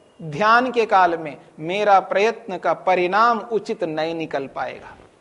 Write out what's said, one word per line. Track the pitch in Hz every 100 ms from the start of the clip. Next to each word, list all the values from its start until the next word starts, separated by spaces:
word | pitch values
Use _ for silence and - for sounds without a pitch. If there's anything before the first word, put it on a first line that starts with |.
| _ -
ध्यान | 160 147 208 233 254
के | 233 220
काल | 196 180 165
में | 156 131 - -
मेरा | 156 196 208 196
प्रयत्न | 185 185 220 220 - 175
का | 180
परिणाम | 160 - 180 180 202 233 226
उचित | - 214 214 220
नहीं | 165 156 160
निकल | 165 156 143 135
पाएगा। | 151 127 101 - - - _